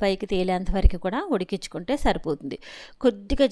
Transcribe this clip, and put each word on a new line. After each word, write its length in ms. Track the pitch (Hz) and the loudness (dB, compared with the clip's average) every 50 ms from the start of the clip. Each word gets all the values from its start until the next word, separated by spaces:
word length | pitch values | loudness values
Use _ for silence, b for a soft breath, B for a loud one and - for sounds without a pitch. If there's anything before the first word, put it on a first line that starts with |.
| 208 | 0
పైకి 260 | 196 190 190 214 185 196 | 0 0 -2 -4 -2 -2
తేలేంత 360 | 185 185 185 185 180 190 - 180 | 0 0 0 0 -2 0 0 2
వరకు 220 | 190 - - - 175 - | 6 6 6 6 6 -4
కూడా 160 | 185 202 269 403 381 277 | -4 -4 -2 -2 -2 -2
ఉడికించుకుంటే 580 | 190 180 - 202 185 - - - - 180 - 269 285 - | -2 -2 -2 -6 -8 -8 -8 -10 -10 -4 -4 -2 0 2
సరిపోతుంది. 540 | 240 190 165 - 160 147 - - 139 - - B B B B B B B B - | 0 0 0 -2 -4 -4 -4 -6 -10 -10 -10 B B B B B B B B 0
కొద్దిగా 420 | 254 208 202 - - - - 277 254 | 0 0 0 -4 -4 2 2 2 2